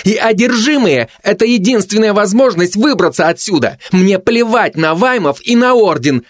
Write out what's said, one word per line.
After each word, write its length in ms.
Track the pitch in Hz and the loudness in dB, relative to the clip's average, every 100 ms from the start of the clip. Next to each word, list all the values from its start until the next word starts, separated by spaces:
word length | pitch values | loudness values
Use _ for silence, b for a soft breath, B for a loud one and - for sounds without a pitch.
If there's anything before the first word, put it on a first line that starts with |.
| 185 | -2
и 100 | 214 | 0
одержимые — 960 | 196 202 240 233 247 294 208 131 117 b | 0 0 0 0 -2 0 0 0 -4 b
это 220 | - 190 233 | -4 0 0
единственная 680 | 240 190 233 - 208 220 | 0 0 0 -2 0 0
возможность 640 | 208 196 220 262 175 175 202 | 0 0 2 2 0 -2 0
выбраться 500 | 285 214 165 - 160 | 0 0 -2 0 -2
отсюда. 500 | 165 - 165 117 - B | -2 -4 -2 -2 -6 B
Мне 280 | 185 190 190 | 0 2 0
плевать 580 | 220 233 226 233 180 156 | 0 0 0 0 -2 -2
на 180 | 160 165 | -2 0
ваймов 500 | 254 247 160 - - | 0 0 -2 -4 -2
и 120 | 240 | 0
на 160 | 247 | 2
Орден. 520 | 247 202 147 139 127 | 2 2 0 -2 -2